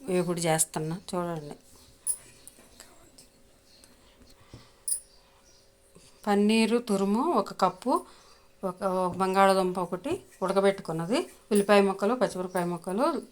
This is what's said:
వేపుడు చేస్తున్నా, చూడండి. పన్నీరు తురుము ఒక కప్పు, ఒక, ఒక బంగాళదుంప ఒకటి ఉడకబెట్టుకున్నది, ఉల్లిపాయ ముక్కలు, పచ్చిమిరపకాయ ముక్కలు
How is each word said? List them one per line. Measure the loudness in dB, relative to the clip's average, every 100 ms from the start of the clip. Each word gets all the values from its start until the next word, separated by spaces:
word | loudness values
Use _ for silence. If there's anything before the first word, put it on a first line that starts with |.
| -2
వేపుడు | -2 0 -2 0
చేస్తున్నా, | 0 0 -2 -6 -8 -8
చూడండి. | -6 -4 -6 -10 -16 -20 -20 -20 -14 -8 -8 -10 -20 -20 -20 -20 -20 -20 -20 -20 -20 -20 _ _ _ _ -20 -20 _ -20 _ -20 -20 -20 -20 -20 _ -8 -8 -10 -20 _ _ _ -20 _ _ _ -20 -20 -12 0
పన్నీరు | 2 4 4 4 2 0
తురుము | 0 2 2 2 0
ఒక | -2 0
కప్పు, | 0 0 -2 -2 -2 -20 -20 -20 _ _ -10
ఒక, | -6 -4 -2
ఒక | -2 -2
బంగాళదుంప | -2 4 4 4 2 -2 -6
ఒకటి | -6 -6 -8 -10 -8
ఉడకబెట్టుకున్నది, | -2 2 2 0 -4 -6 -2 -4 -4 -12 _
ఉల్లిపాయ | 0 4 4 4
ముక్కలు, | 2 -2 0
పచ్చిమిరపకాయ | -2 -2 -6 -4 -4
ముక్కలు | -4 -6 -2 -2 -2 -8